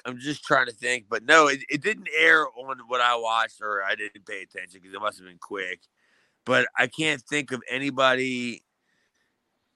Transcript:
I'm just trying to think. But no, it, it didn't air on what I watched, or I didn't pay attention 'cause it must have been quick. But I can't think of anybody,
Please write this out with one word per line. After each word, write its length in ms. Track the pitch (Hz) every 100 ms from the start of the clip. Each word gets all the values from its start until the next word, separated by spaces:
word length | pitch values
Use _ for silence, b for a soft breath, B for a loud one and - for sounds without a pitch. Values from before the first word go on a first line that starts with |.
| 123
I'm 140 | 123
just 240 | 135 143
trying 220 | - 139 123
to 60 |
think. 340 | 117 123 123 101
But 160 | 113
no, 240 | 117 160 147
it, 120 | 139 131
it 140 | 147
didn't 240 | 185 220 175 156
air 300 | 165 160 143
on 320 | 120 135 127 117
what 140 | 123
I 140 | 123 120
watched, 460 | 113 113 113 -
or 220 | 107 101
I 100 | 98
didn't 320 | 107 107 104 95
pay 160 | 101
attention 400 | 92 98 90 92
'cause 120 | 92
it 60 | 98
must 180 | 104 95
have 80 | 92
been 100 | 87
quick. 420 | - 101 92 90 _ _ _ _ _ _ -
But 220 | 127 123 -
I 120 | 123
can't 340 | - 156 143
think 300 | - 147 135
of 100 | 127 -
anybody, 920 | 127 139 131 131 127 131 123 120 110 _ _ _ _ _ _ _ _ _ _ _